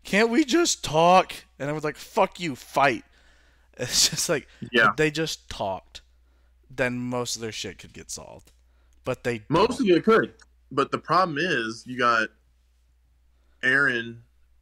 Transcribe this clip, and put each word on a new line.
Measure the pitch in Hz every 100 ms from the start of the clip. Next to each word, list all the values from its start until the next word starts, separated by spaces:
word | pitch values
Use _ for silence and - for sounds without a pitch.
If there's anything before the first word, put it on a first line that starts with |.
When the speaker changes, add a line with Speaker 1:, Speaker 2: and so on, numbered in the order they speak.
Speaker 1:
"Can't | - 196 233
we | 240
just | 277 320 339 -
talk?" | - 151 170 185 - - - -
And | 143
I |
was | 151
like, | 151 151
"Fuck | - - 190 -
you, | 170 123
fight." | - - 139 117 -
<laughs> | _ _ _ _ _ _ -
It's | 123 - -
just | 156 -
like, | 151 - - 120
Speaker 2:
Yeah. | 120 110
Speaker 1:
if | 104
they | 156
just | 151 160 - -
talked, | - 104 92 - - - _ _ _ _ _ _
then | 131 123 123
most | 123 123 120 110
of |
their | 113
shit | 104 104 82
could | -
get | - -
solved. | - - - - _ _ _ _ _
But | - 123
they | 123 117 -
Speaker 2:
Most | 160 233 247
Speaker 1:
don't. | 214
Speaker 2:
of | 165
it |
could. | 214 220 117 - _ _ _
But | 135 139
the | 127
problem | - 170 185 143
is, | 180 139 113 113 -
you | 127
got | 123 117 110 - _ _ _ _ _ _ _ _ _ _ _ _
Eren | 127 135 139 120 117 117 117 _ _ _